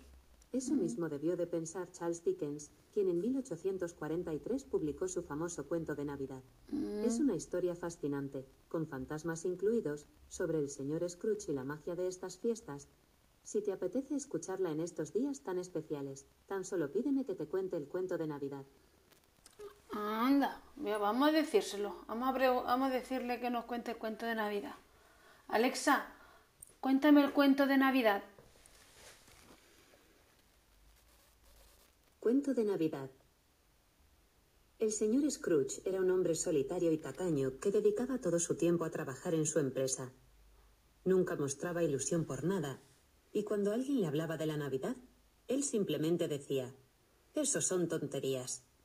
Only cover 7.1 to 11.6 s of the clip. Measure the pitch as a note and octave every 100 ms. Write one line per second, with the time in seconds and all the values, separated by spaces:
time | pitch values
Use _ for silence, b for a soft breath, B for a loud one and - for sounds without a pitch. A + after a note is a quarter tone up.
7.1 | A#3 C#4 E3+ - F3+ F3+ E3+ E3+ - C#3+
8.1 | C#3+ C#3 C3+ C3 - - E3+ D3+ C3+ C3
9.1 | D3+ E3 E3 F#3 F3 G3+ A#3 D3+ D3 -
10.1 | - - - E3+ D#3 C#3+ - C#3 D#3+ F3
11.1 | - A3+ G#3 - C#3